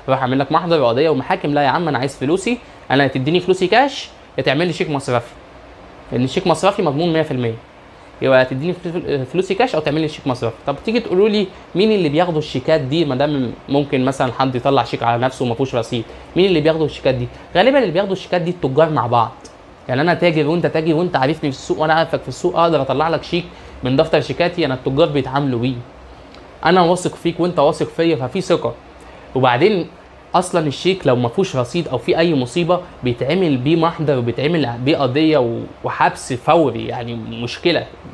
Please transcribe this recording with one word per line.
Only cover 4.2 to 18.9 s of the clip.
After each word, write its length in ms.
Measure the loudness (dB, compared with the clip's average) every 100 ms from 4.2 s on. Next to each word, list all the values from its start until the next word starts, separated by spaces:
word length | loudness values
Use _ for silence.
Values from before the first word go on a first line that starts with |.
| -16 -4
يا 40 |
تعمل 240 | 0 0 0
لي 60 |
شيك 180 | -2 -2
مصرفي، 420 | -4 -2 -2 -2 -16 -20 -20 -20 -20 -20 -20 -6
لان 120 | -2 -2
الشيك 220 | 0 0
مصرفي 360 | 2 2 0
مضمون 300 | -2 0 0
مية 100 | 0
في 80 | 0
المية. 240 | -2 -4 -4 -12 -20 -20 -20 -20 -4
يبقى 220 | 2 4 4
تديني 280 | 0 -4
فلو-، 520 | -6 -6 -6 -4 -4 -2
فلوسي 220 | -4 -2 0
كاش 200 | 0 0
او 60 |
تعمل 200 | -2 -2
لي 80 | -2
شيك 180 | -4 -4
مصرفي. 280 | -2 -4 -6 -8
طب 100 | -6 -2
تيجي 160 | -2
تقولوا 280 | 0 2 4
لي 180 | 2 -2 -6 -8 0
مين 180 | 2
اللي 160 | 4 2
بياخدوا 300 | 2 0 0
الشيكات 420 | -2 -4 0 0
دي؟ 240 | 2 0 0
ما 100 | 0
دام 380 | 0 0 -2 -6 -2
ممكن 360 | 0 0 0 0
مثلًا 280 | 0 -2
حد 220 | 0 0 0
يطلع 300 | 2 2 0
شيك 180 | -2
على 200 | 0 0
نفسه 220 | 0 -2 -2
وما 100 | -2
فيهوش 200 | -2 -2
رصيد، 300 | -2 -4 -6 -12 -6 2
مين 100 | 2
اللي 140 | 4
بياخدوا 260 | 2 2 0
الشيكات 280 | -2 -2 0
دي؟ 120 | -4 -10 -4 2
غالبًا 220 | 4 4
اللي 120 | 2
بياخدوا 220 | 0 -2
الشيكات 280 | -4 -2 -2
دي 100 | -2
التجار 400 | -2 -2 2 2